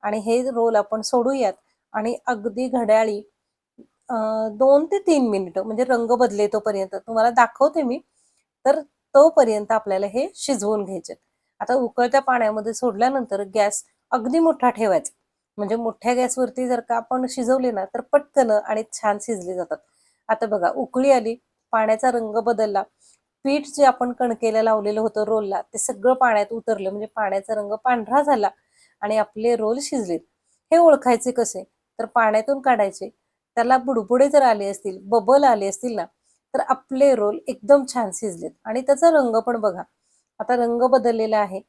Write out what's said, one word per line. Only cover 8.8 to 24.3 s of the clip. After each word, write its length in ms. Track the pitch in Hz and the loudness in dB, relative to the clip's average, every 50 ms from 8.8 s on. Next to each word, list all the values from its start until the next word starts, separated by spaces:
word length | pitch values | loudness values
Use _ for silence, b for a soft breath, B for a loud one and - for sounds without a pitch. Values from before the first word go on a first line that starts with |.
| 294 _ _ _ _ _ _ | -2 _ _ _ _ _ _
तोपर्यंत 580 | 277 294 330 320 320 269 226 220 214 208 202 226 | 6 6 8 6 4 4 4 2 -2 -2 0 -2
आपल्याला 340 | 220 220 202 190 190 196 202 | -2 0 -2 -4 -2 -4 -4
हे 180 | 190 240 285 392 381 | -4 -4 -6 -6 -8
शिजवून 480 | - - - 277 220 202 202 214 208 202 | -12 -6 -4 -4 -2 -2 -2 -2 -2 -4
घ्यायचे. 300 | 180 190 180 165 - - _ _ _ _ _ _ _ _ _ | -6 -10 -12 -12 -14 -20 _ _ _ _ _ _ _ _ _
आता 140 | 208 - 247 | -4 -2 0
उकळत्या 440 | 262 247 226 - - 240 247 - 277 269 | 0 0 -2 -2 -2 -2 2 2 0 2
पाण्यामध्ये 520 | 269 254 240 233 214 214 214 208 226 220 | 2 0 0 0 0 -2 -2 -6 -6 -8
सोडल्यानंतर 680 | - - 247 202 196 233 254 269 269 247 - 202 196 202 196 190 | -4 -4 -4 0 0 0 0 0 -2 -4 -4 -6 -6 -6 -4 -2
गॅस 300 | 220 208 208 208 - - _ _ _ _ _ - | 0 0 0 0 -4 -10 _ _ _ _ _ -4
अगदी 260 | 254 220 247 254 330 | -4 -2 0 0 2
मोठा 300 | 330 330 311 320 - 247 | 2 2 2 2 0 0
ठेवायचा, 420 | 240 214 226 214 185 196 190 - _ _ _ _ _ _ _ _ _ - | 0 0 0 0 0 0 -2 -4 _ _ _ _ _ _ _ _ _ -8
म्हणजे 180 | 208 196 220 | -4 -4 -4
मोठ्या 380 | 226 233 226 220 _ - 226 247 | -4 -4 -6 -8 _ -4 -2 0
गॅसवरती 520 | 247 254 247 - 254 254 247 254 - 254 247 | 0 0 -2 0 -2 -4 -4 -4 -6 -4 -2
जर 120 | 247 233 | -2 -4
का 160 | 233 _ 240 | -2 _ -4
आपण 300 | 233 226 _ 254 254 254 254 | -4 -4 _ -4 -4 -4 -4
शिजवले 400 | 254 - 247 226 254 262 254 254 | -4 -4 0 0 0 0 0 -2
ना, 140 | 240 196 190 | -2 -4 -6
तर 140 | 190 _ 240 254 _ - | -6 _ -10 -6 _ 0
पटकन 380 | 285 285 _ _ 285 254 226 214 | 0 0 _ _ 0 2 2 2
आणि 300 | 208 - - 220 214 220 _ - | 0 0 -2 -6 -6 -6 _ -12
छान 240 | - - 214 202 208 202 | -4 -2 -2 -2 -2 -4
शिजले 320 | - 226 196 175 175 185 | -8 -8 -6 -6 -8 -6
जातात. 220 | 180 170 - 156 - _ _ _ _ _ _ _ _ _ - | -6 -6 -8 -8 -12 _ _ _ _ _ _ _ _ _ -4
आता 180 | 220 220 233 | -2 -2 -2
बघा, 240 | 220 208 202 175 - - | -4 -2 0 0 -2 -2
उकळी 340 | 269 254 254 - 254 262 277 | -2 -6 -4 -2 0 2 4
आली, 240 | 269 247 214 220 233 247 _ _ _ _ _ _ - | 4 2 2 -2 -8 -8 _ _ _ _ _ _ -2
पाण्याचा 380 | 226 220 220 220 220 - 254 | 0 2 0 0 0 0 0
रंग 260 | 247 240 226 214 208 226 220 | 0 0 -4 -2 -4 -2 -2
बदलला, 400 | 233 233 214 220 208 202 196 196 _ _ b b b b b b _ _ _ _ | 0 0 0 -2 -2 -2 -4 -4 _ _ b b b b b b _ _ _ _
पीठ 220 | 269 277 294 285 - - | -2 -2 -2 -2 -6 0
जे 80 | - 285 | 4 4
आपण 280 | 262 254 - 254 247 240 | 4 4 4 -2 -4 -2
कणकेला 500 | _ 254 240 | _ -2 -2